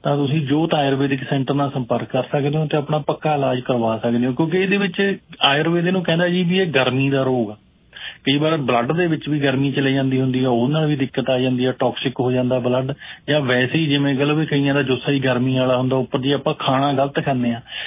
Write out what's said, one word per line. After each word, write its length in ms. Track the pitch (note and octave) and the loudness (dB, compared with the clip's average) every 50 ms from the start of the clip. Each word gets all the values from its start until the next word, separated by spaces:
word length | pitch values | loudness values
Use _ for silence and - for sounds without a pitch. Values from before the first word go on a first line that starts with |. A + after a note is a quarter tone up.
| - | -2
ਤਾਂ 140 | C#3+ C#3+ | -2 0
ਤੁਸੀਂ 300 | C#3+ C#3+ C3+ C#3+ D#3+ D3 | 0 0 0 0 -2 0
ਜੋਤ 280 | B2+ C#3+ D3+ E3 E3 E3 | 0 0 0 2 2 2
ਆਯੁਰਵੈਦਿਕ 540 | D#3 C#3+ C#3 C#3 C3+ C#3 C#3 C#3 B2+ C3 - | 2 2 2 2 2 0 0 -2 -4 -4 -4
ਸੈਂਟਰ 240 | D3 C#3 C3 - C#3+ | -2 -2 0 0 0
ਨਾਲ 160 | C#3+ C#3+ C3+ | 0 0 -2
ਸੰਪਰਕ 380 | - C#3 B2 - B2+ A2+ - - | -2 -4 -2 -2 -2 -2 -2 -2
ਕਰ 140 | - C3 B2 | -4 -4 -2
ਸਕਦੇ 360 | - - D3 C#3 C#3+ C#3+ D#3 | 0 -2 -2 0 0 0 0
ਹੋ 80 | D#3 | -2
ਤੇ 100 | D3 D#3 | 0 -2
ਆਪਣਾ 220 | D3+ C#3+ C#3+ D#3 D3+ | -2 -2 0 -2 -2
ਪੱਕਾ 360 | D3 - D#3 - - D#3 D3+ | -2 -2 -4 -2 -2 -2 0
ਇਲਾਜ 260 | C#3+ C3+ C3 B2+ B2+ | 0 0 0 -2 -2
ਕਰਵਾ 380 | A#2+ - C3 A#2+ A2+ A2+ A2+ A2 | -2 -2 -2 0 0 0 -2 0
ਸਕਦੇ 280 | A2 A#2+ A#2 A#2 B2 | -2 -2 0 0 0
ਹੋ, 60 | C3 B2+ | 0 0
ਕਿਉਂਕਿ 260 | B2 E3 D#3+ E3 F#3 | 0 -2 0 0 0
ਇਹਦੇ 180 | F#3+ F#3+ G3 | 0 0 0
ਵਿੱਚ 400 | G3+ G3+ G3 - - G3 G3 F#3+ F#3+ _ _ - - - | 0 0 -2 -2 -2 -2 -2 -2 -4 _ _ -8 0 0
ਆਯੁਰਵੇਦ 440 | C#3 C#3 D3 D#3 E3 E3+ F3 E3+ | 2 2 2 2 2 2 2 2
ਇਹਨੂੰ 160 | F3 F#3 F#3+ E3+ | 0 0 0 0
ਕਹਿੰਦਾ 260 | - E3 E3 F3 F3+ | 0 0 2 2 2
ਜੀ 140 | F3 F3+ F#3 | 2 0 0
ਵੀ 160 | E3+ F3+ F#3+ | 2 2 2
ਇਹ 80 | F#3+ | 0
ਗਰਮੀ 440 | F3 - C#3 B2+ B2 B2 C3 C3+ C#3 | 2 2 2 2 2 0 0 0 0
ਦਾ 120 | C#3 C3+ C3+ | 0 0 0
ਰੋਗ 280 | C3 C3 B2+ A#2 G2+ | 0 0 0 -2 -4
ਆ। 60 | G#2 - _ _ _ _ _ _ - - - - - - _ | -6 -14 _ _ _ _ _ _ -20 -18 -16 -16 -16 -6 _
ਕਈ 140 | C3+ C#3 C#3+ | 0 0 2
ਵਾਰ 180 | D3 D#3 D#3+ | 2 0 0
ਬਲੱਡ 360 | D#3+ C#3 A#2+ B2 A#2 A#2+ B2+ D#3+ | 0 0 2 2 2 2 0 0
ਦੇ 140 | E3+ F3+ | 0 2
ਵਿੱਚ 220 | E3+ D#3 C#3 - C#3+ | 0 0 -2 -2 -4
ਵੀ 120 | D3 D3+ | -2 0
ਗਰਮੀ 320 | C#3 C#3 B2+ C3 C#3 C#3 B2+ | 0 0 2 2 0 0 0
ਚਲੇ 200 | C#3+ C#3 C3+ C3+ | 0 0 2 0
ਜਾਂਦੀ 280 | C#3 C3+ C3+ C3 C3 | 2 0 0 0 0
ਹੁੰਦੀ 240 | C3 C3 B2+ B2+ B2+ | 0 0 0 0 2
ਆ, 40 | C3 | 2
ਉਹ 200 | A#2+ A#2 B2+ C#3+ | 2 2 2 2
ਨਾਲ 180 | D3+ D#3 D#3 | 2 0 2
ਵੀ 100 | D3 D3+ | 0 0
ਦਿੱਕਤ 340 | C3 C3+ C3 - - A#2+ B2 | 0 -2 -2 -2 -4 0 0
ਆ 80 | C3 B2+ | 0 2
ਜਾਂਦੀ 260 | B2+ C3 B2+ B2 B2+ | 2 0 0 0 0
ਆ, 80 | C3 B2 | 0 0
ਟਾਕਸਿਕ 480 | - C#3 B2 A2+ - - C#3 B2 - | 0 -2 -2 -2 -2 -6 -6 -2 -2
ਹੋ 120 | B2 B2+ B2+ | -2 0 0
ਜਾਂਦਾ 260 | B2+ B2+ B2 B2+ B2+ | 0 0 0 0 0
ਬਲੱਡ, 340 | A#2+ B2 B2 B2+ C3 C3 D3 - - - - - _ - | 0 0 0 0 -2 -2 -6 -10 -10 -20 -20 -16 _ -2
ਜਾਂ 120 | C#3+ D3+ | 0 0
ਵੈਸੇ 380 | C#3+ B2 B2+ B2 B2+ A#2+ - D#3+ | 2 2 2 2 0 0 0 0
ਹੀ 80 | D#3+ | 0
ਜਿਵੇਂ 300 | D3 C#3+ C#3+ C#3+ C#3+ C3+ | 2 2 2 2 2 2
ਕਹ 60 | B2+ C#3+ | 2 2
ਲਓ 120 | C#3+ D3+ | 2 2
ਵੀ 120 | D#3 D#3 | 0 0
ਕਈਆਂ 280 | C#3+ D3+ C#3+ C#3 C#3+ C#3 | 0 0 0 2 2 2
ਦਾ 80 | C#3+ C#3+ | 0 2
ਜੁੱਸਾ 300 | B2+ C3 B2 - - C#3+ | 0 -2 -2 0 -2 -2
ਹੀ 80 | C#3 | 0
ਗਰਮੀ 380 | C3 C3+ B2 B2 B2+ C3 C3 B2+ | 0 0 0 0 0 0 2 2
ਵਾਲਾ 180 | B2+ B2+ B2+ | 2 2 2
ਹੁੰਦਾ, 200 | B2 B2+ C3 C3 | 2 2 0 0
ਉੱਪਰ 220 | C3 B2+ - - C#3 | 0 -2 -2 -4 -4
ਦੀ 140 | C#3 C#3 C#3+ | 0 0 0
ਆਪਾਂ 220 | C3+ C3+ D#3 D3+ | 0 0 -2 -4
ਖਾਣਾ 380 | - - - C3 C3 C#3 C#3+ C#3 | -2 -2 0 0 2 2 2 2
ਗਲਤ 320 | C3+ C#3 C#3 C#3 - - | 0 0 0 0 -4 -2
ਖਾਂਦੇ 280 | C#3+ C3+ B2+ B2 A#2+ A#2 | 0 0 0 0 -2 -2
ਆ। 80 | A2+ - - - - - | -4 -8 -14 -14 -12 -12